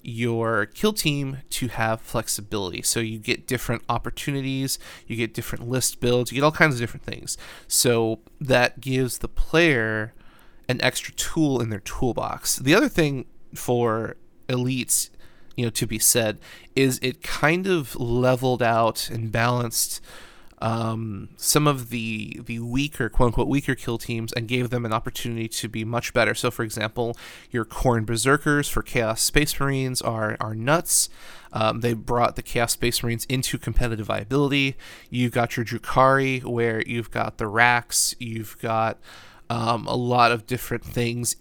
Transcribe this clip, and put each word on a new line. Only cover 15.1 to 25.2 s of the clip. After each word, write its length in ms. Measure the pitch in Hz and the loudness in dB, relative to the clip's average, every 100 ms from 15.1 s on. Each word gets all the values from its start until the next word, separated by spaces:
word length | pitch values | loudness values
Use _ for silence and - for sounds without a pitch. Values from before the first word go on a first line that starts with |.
| - - - - - | -8 -20 -18 -10 -4
you 80 | |
know, 60 | 120 | -2
to 180 | 107 110 | -2 -2
be 100 | 110 | 2
said, 400 | - 127 110 107 - - - - | 4 4 2 -2 -10 -20 -4 2
is 240 | 135 123 | 2 2
it 220 | 127 123 | -2 -4
kind 420 | - - 151 175 190 | -6 0 2 2 2
of 300 | 180 123 - | 0 0 -4
leveled 680 | 120 120 127 127 131 123 | 0 4 4 4 2 2
out 480 | 117 113 113 117 - | 2 4 4 2 -4
and 220 | 123 113 | -4 -2
balanced 680 | 113 117 123 120 - - - - - - - - - | 0 2 0 -2 -2 -2 -4 -12 -18 -20 -20 -20 -6
um, 680 | 113 113 113 113 113 98 110 - | -4 -2 -2 -4 -6 -8 -12 -4
some 300 | - 151 151 | 2 4 4
of 240 | 139 117 | 2 -2
the, 500 | 120 113 110 107 - | -6 -4 -6 -6 -10
the 160 | 117 117 | -8 -8
weaker, 500 | 120 123 147 - 113 | -4 -2 -2 -2 0
quote 180 | - 123 | 4 4
unquote, 200 | 113 117 | 4 2
weaker 260 | 135 - | 2 0
kill 240 | 131 - 117 | -4 -4 -6
teams 340 | - 117 113 | -4 -6 -4
and 160 | - 113 | -6 -2
gave 220 | 127 123 | -2 -2
them 160 | 123 117 | -2 -2
an 60 | |
opportunity 560 | 110 127 - | -2 -4 -6